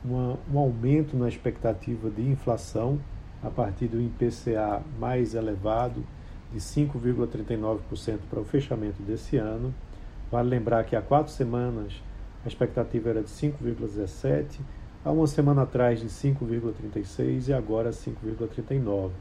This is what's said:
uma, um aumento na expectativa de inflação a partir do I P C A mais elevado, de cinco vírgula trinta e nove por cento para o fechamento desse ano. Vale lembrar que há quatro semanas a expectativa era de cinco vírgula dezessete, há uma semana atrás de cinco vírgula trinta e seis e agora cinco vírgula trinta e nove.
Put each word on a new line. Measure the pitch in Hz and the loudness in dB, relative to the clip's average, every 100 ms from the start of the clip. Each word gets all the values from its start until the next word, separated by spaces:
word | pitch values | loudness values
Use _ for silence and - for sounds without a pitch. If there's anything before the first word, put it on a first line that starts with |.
uma, | 123 127 123 131 - | 0 0 0 -2 0
um | 143 | 2
aumento | 139 113 123 151 147 131 | 4 2 4 4 4 2
na | 120 | 0
expectativa | - 123 110 117 104 - 117 110 | 0 -2 0 0 0 -4 -2 -2
de | 104 | 0
inflação | 127 135 - 110 - 110 120 143 139 - - - | 0 2 2 0 0 -2 0 0 -2 -10 -12 -8
a | 107 | -4
partir | 113 107 95 120 | 0 0 0 0
do | 113 | 0
I | 120 - | -2 2
P | 120 | 0
C | 117 123 | 0 -2
A | 110 104 101 - 117 | 0 2 0 -4 -4
mais | 117 127 113 | 0 2 2
elevado, | 113 110 98 104 113 123 123 120 - - - - | 0 -2 -2 0 2 0 -4 -8 -12 -14 -14 -10
de | 117 | -8
cinco | - 147 147 135 | -2 0 2 2
vírgula | 123 120 120 | 0 2 0
trinta | 110 104 | -2 -4
e | 113 | -2
nove | 110 107 - | 0 -2 -4
por | 113 | -6
cento | - 107 - | -4 -4 -4
para | 110 | -6
o | |
fechamento | 107 143 139 117 107 98 | 0 0 2 -2 -2 -4
desse | 101 113 - 131 | -4 -4 0 0
ano. | 107 113 123 131 - - - - - | 0 -2 -4 -6 -10 -12 -12 -12 -2
Vale | 120 120 | 2 4
lembrar | 127 113 113 | 2 4 2
que | 110 | 4
há | 113 | 0
quatro | 104 143 147 | 4 4 4
semanas | - 120 120 123 113 104 - - - - - | 0 0 2 0 -2 -6 -8 -10 -12 -12 -10
a | 117 | -10
expectativa | - 123 - 113 120 113 | 0 2 2 0 0 2
era | 110 | 0
de | 104 | -2
cinco | - 147 143 | -2 -2 0
vírgula | 120 113 113 | -4 -2 -4
dezessete, | 101 92 - 135 143 143 - - - - - | -4 -4 -2 2 2 0 -8 -10 -10 -14 -6
há | 151 | 2
uma | 156 151 | 4 4
semana | 147 143 143 | 6 6 6
atrás | 131 120 123 113 | 4 4 4 4
de | 113 | -2
cinco | - 139 135 | 0 2 2
vírgula | 117 117 117 | 0 0 -2
trinta | 107 107 104 | -4 -6 -6
e | |
seis | 98 - 127 131 127 | -6 0 0 2 2
e | |
agora | 131 110 110 117 | 0 2 0 0
cinco | 110 - 113 | -2 -8 -6
vírgula | 110 110 113 | -6 -4 -4
trinta | - 117 | -4 -2
e | 139 | 0
nove. | 113 101 95 92 | 2 0 0 -6